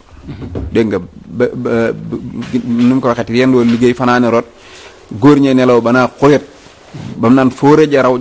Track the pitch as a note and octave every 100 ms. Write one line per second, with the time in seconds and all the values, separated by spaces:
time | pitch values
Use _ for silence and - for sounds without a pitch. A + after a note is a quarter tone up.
0 | _ - - - - - - A2 A2 G2
1 | F2 - - A#2 B2 B2+ B2 A#2 A#2 A2
2 | A2 A#2 B2 - A#2+ B2+ A#2+ A#2 A#2+ C3
3 | B2+ A#2 A2 A#2 C3 B2+ A#2+ A#2 B2 A#2+
4 | B2 B2 A#2+ A2+ - - - - - -
5 | - G#2 C#3 C#3+ C#3 C3 B2+ A#2+ A#2 B2+
6 | B2 - C#3 C3+ - - - - - -
7 | - - A2+ C3+ C3 B2+ C#3 D3+ D#3 C#3
8 | B2+ B2